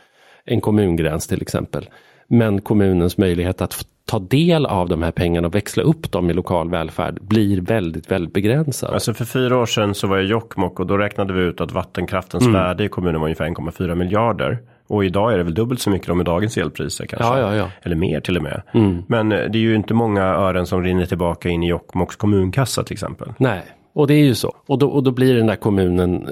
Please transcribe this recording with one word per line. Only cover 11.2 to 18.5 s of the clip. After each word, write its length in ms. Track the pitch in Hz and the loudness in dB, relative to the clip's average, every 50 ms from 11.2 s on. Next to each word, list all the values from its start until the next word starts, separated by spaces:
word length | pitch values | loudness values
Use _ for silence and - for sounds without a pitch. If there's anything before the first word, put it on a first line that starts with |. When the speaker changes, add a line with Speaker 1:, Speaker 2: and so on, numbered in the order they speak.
| 101 95 92 | -4 -2 0
Speaker 2:
vi 80 | 92 | 0
ut 200 | 90 87 80 - | 0 0 0 -2
att 100 | 87 82 | -6 -4
vattenkraftens 720 | - 92 87 - - - 90 85 104 92 87 - - 90 123 | -4 -6 -6 -6 -6 -6 -6 -4 -2 -4 -4 -4 -2 0 2
Speaker 1:
Mm. 100 | 123 107 | 4 4
Speaker 2:
värde 300 | 95 92 90 90 80 104 | 4 2 0 0 -2 -2
i 60 | 98 | -4
kommunen 320 | - - 90 87 80 80 | -2 -2 -2 0 0 0
var 60 | 78 78 | 0 -2
ungefär 180 | 80 - 78 | -2 -2 -4
en 80 | 78 85 | -4 -4
komma 180 | - - 80 | -4 -6 -8
fyra 240 | - - 95 82 85 | -6 -4 -4 -4 -2
miljarder. 640 | 87 90 90 101 104 113 117 104 87 65 67 - 120 - - _ _ _ - | -2 -2 0 0 0 2 0 0 0 -2 -2 -2 -4 -8 -12 _ _ _ -4
Och 180 | - 104 98 | -2 0 0
idag 280 | 92 85 98 104 120 110 | 2 2 2 2 2 2
är 40 | 92 | 2
det 60 | 87 | 0
väl 100 | 85 80 | 0 0
dubbelt 280 | 107 113 123 131 - | -2 -2 -2 -2 -2
så 80 | - 104 | 0 0
mycket 200 | 98 87 - - | 0 0 0 -2
om 120 | 87 90 | 0 0
i 20 | 87 | 0
dagens 340 | 85 85 90 104 107 - 104 | 0 0 0 0 -2 -2 -2
elpriser 480 | 85 78 - - 76 73 - - - | -4 -4 -4 -6 -6 -6 -6 -8 -10
kanske. 220 | - - - 117 117 | -8 -4 -2 0 2
Speaker 1:
Ja, 120 | 127 135 | 2 2
ja, 160 | 120 98 104 | 2 0 0
ja. 140 | 107 90 92 92 - - | 0 -2 -4 -6 -8 -6
Speaker 2:
Eller 120 | 90 82 | -4 -2
mer 240 | 80 87 - 80 71 | 0 0 0 -2 -2
till 180 | - - 90 85 | -2 -2 -2 -2
och 60 | 76 | -2
med. 180 | 73 | -4